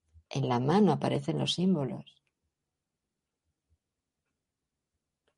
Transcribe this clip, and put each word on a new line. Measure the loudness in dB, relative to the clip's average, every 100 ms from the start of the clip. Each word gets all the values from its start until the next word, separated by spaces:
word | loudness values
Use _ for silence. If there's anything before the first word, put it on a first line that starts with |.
| _ -20 -10
En | -4 -2
la | 0
mano | 2 4 4
aparecen | 2 0 -2 -2 -4
los | -4
símbolos. | -2 0 0 -2 -8 -14 -20 _ _ _ _ _ _ _ _ _ _ _ _ _ _ _ _ _ _ _ _ _ _ _ _ _ _ _ _ _ _ _